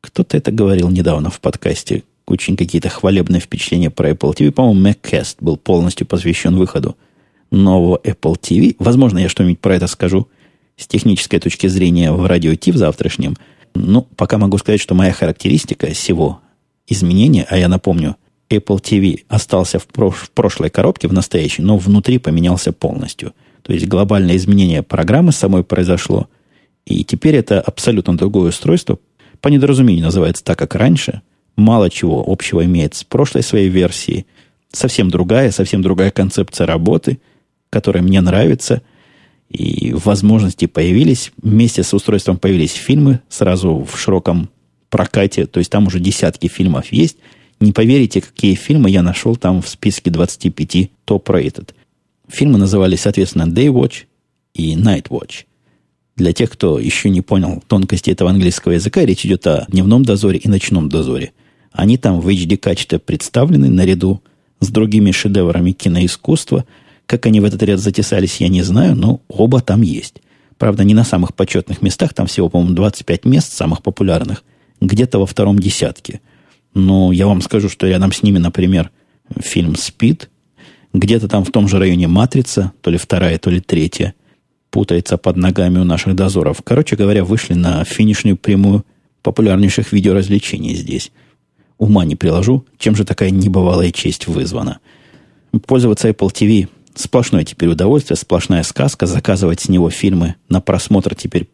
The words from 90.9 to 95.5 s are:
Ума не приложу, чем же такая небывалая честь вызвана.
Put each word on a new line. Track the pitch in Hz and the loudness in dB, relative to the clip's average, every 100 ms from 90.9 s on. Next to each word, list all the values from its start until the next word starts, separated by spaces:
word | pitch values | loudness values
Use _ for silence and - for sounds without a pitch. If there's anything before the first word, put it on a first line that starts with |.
| - - _ _ _ _ _ _ _ | -10 -10 _ _ _ _ _ _ _
Ума | 107 104 | 2 2
не | 82 73 | 2 -2
приложу, | 87 80 101 131 - _ | -2 0 0 0 -2 _
чем | - | -2
же | 110 | 0
такая | 101 - 95 | -2 -2 0
небывалая | 95 95 92 90 87 87 | 2 2 2 2 0 0
честь | - - 80 - | -2 -6 -6 -6
вызвана. | 78 - - 104 - _ _ _ - _ _ _ | -6 -4 -6 -8 -10 _ _ _ -20 _ _ _